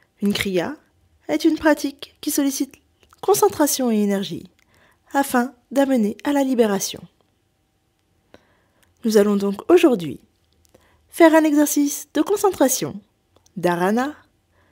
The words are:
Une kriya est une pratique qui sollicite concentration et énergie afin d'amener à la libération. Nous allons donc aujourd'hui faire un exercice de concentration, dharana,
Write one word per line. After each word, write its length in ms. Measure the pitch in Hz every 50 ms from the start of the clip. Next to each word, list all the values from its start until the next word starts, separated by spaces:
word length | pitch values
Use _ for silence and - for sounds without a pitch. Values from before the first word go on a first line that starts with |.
| _ _ _ _ -
Une 100 | 202 202
kriya 440 | - - 208 185 175 160 220 294 - _ _ _ _ _ _ _ _ _
est 180 | - 302 311 -
une 140 | 330 311 311
pratique 560 | - 320 294 294 - 285 - - - - _ _
qui 100 | - 311
sollicite 460 | 294 - 285 277 269 - 285 262 - - _ _ _ _ _ _ _ _
concentration 720 | - - 392 415 - 392 381 - 311 285 - - 262 240
et 80 | 220 214
énergie 500 | 208 202 202 196 202 147 160 - - - _ _ _ _ _ _ _ _ _ _ _ _ -
afin 400 | 285 277 - - 247 240 269 - _ _ _ -
d'amener 440 | 277 277 269 269 247 214 202 220 - -
à 100 | 294 285
la 120 | 285 277
libération. 580 | 262 262 226 233 214 202 196 - - - - - - _ _ _ _ _ _ _ _ _ _ _ _ _ _ _ _ _ _ _ _ _ _ _ _ - - _ _ _ _ _ _ _ _ _ _ _ _ -
Nous 120 | 233 214
allons 180 | 214 202 208 202
donc 340 | 202 202 202 196 202 - -
aujourd'hui 520 | 330 359 - 320 247 190 170 147 - - _ _ _ _ _ _ _ _ _ _ _ _ _ _ _ _ _ _
faire 260 | - - 339 320 302
un 80 | 320 311
exercice 640 | 311 294 294 294 294 - 294 285 285 - - - - -
de 80 | 285 311
concentration, 760 | - 392 415 - 403 359 - 294 262 - - - 135 160 202 - _ _ _ _ _ _ _ _ _ _
dharana, 580 | - 165 175 175 170 175 190 214 233 254 294 302 - _ _ _ _ _ _ _ _ _ _